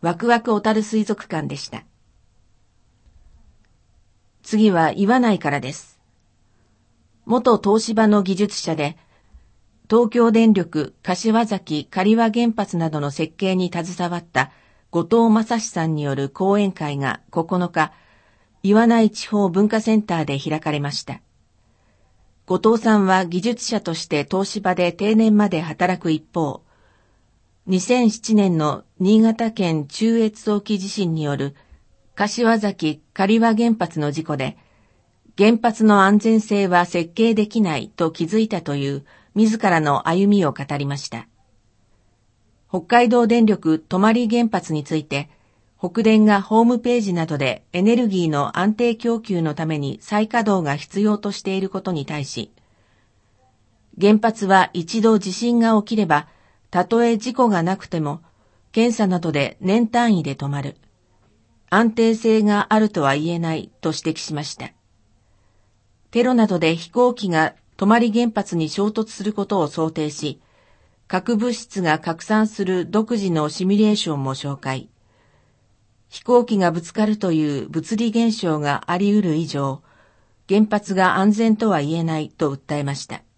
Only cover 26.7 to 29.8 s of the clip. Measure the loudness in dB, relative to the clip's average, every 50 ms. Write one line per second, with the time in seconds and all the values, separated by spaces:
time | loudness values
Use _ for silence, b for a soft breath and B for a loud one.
26.7 | _ _ _ _ _ _ _ _ _ _ _ _ _ _ _ _ _ _ _ -2
27.7 | -2 -2 0 0 0 2 4 2 0 0 -4 0 2 2 4 2 2 0 0 -2
28.7 | -4 -4 -10 _ _ _ 2 4 4 6 4 4 2 0 -4 -6 -4 -4 -2 -2
29.7 | -2 -4